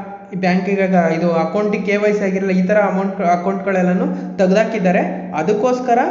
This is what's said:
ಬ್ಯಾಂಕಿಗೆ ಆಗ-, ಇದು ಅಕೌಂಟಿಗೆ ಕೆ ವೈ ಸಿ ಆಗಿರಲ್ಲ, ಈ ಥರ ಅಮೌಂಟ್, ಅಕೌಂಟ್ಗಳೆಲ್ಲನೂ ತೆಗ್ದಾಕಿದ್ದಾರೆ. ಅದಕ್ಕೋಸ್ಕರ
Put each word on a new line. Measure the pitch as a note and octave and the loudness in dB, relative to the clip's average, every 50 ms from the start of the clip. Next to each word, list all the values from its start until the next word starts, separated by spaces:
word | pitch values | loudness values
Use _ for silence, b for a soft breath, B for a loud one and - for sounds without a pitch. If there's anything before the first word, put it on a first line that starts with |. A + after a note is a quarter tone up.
| - - - - - - G#3 | -10 -12 -14 -16 -14 -10 -6
ಬ್ಯಾಂಕಿಗೆ | F3+ F#3 F3+ F3+ F#3 F3+ G3 G3 G3 | -2 0 2 2 2 0 0 0 0
ಆಗ-, | F#3+ F#3 F#3 F3+ E3+ D#3+ D#3+ E3 | 0 2 2 2 2 2 0 0
ಇದು | F3 F3 E3 | 0 0 2
ಅಕೌಂಟಿಗೆ | E3 D#3+ - - G#3 G#3 G#3 G#3 G3+ F3+ | 0 0 0 -2 -2 -2 0 -2 -2 -2
ಕೆ | G3 G3+ | 0 0
ವೈ | G#3 G#3 G#3 | 2 2 2
ಸಿ | G3+ G#3 G3+ | 2 2 0
ಆಗಿರಲ್ಲ, | F#3+ F#3 F#3+ F#3+ G3 | 0 -2 0 0 0
ಈ | F#3 F#3 F3+ | 2 2 2
ಥರ | F3+ G#3 | 2 2
ಅಮೌಂಟ್, | G#3+ G3+ F#3 F3+ F#3 G3 G3 - - | 2 2 2 0 0 -2 -2 -2 -2
ಅಕೌಂಟ್ಗಳೆಲ್ಲನೂ | F#3+ F3 F3 F3+ - G3 F#3+ F#3 - G3 F#3+ F#3 F3+ F3+ F3+ F#3 B3 - - - - - - | 0 0 0 0 0 -2 -4 -2 -2 -2 0 0 2 2 2 0 0 -2 -4 -4 -8 -8 -2
ತೆಗ್ದಾಕಿದ್ದಾರೆ. | - G3 F3+ F#3+ G#3+ A3 G#3+ - G#3 F3+ F#3 F3 G#3+ - - - - - - | 0 2 2 4 2 2 0 -2 -2 0 2 2 2 0 -2 -4 -8 -8 -8
ಅದಕ್ಕೋಸ್ಕರ | - D3+ D#3+ F3+ G#3 - B3+ B3+ B3 B3 - B3+ A#3 A#3+ C#4 E4 | -6 -4 0 0 0 2 2 0 0 0 0 2 2 2 2 0